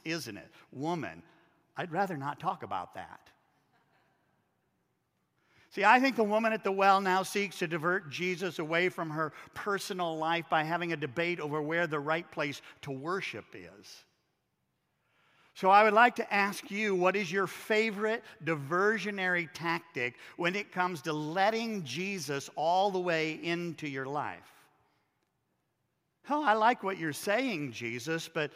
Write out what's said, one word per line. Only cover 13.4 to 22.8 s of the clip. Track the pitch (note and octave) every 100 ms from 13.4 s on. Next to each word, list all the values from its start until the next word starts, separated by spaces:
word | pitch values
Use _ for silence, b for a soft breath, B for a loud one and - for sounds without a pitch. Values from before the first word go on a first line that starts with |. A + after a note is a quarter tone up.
| -
is. | A#2+ G#2+ G2+ F#2 - - _ _ _ _ _ _ _ _ _ b b b b b
So | - F#3+
I | G3+
would | A3
like | G#3 A#3+ A#3+
to | -
ask | G3+ G3+ F#3 -
you, | G3 G#3+ F#3+
what | F3+ F#3+
is | F#3
your | F#3+ F#3
favorite | - - G#3+ A3+ G3 G#3+ A#3 B -
diversionary | D3+ D#3 C#3 F3 G3+ A3 G3 G3+ F#3 F3 D#3+
tactic | - E3 E3+ - C#3+ B2 - B -
when | E3+
it | G3 -
comes | F#3 F3+ E3+
to | D#3+
letting | D3+ D3+ F3 G3 A3 A3+ G#3 C#3+
Jesus | C3+ F#3+ G3 C#3+ C#3 - -
all | D#3 F3+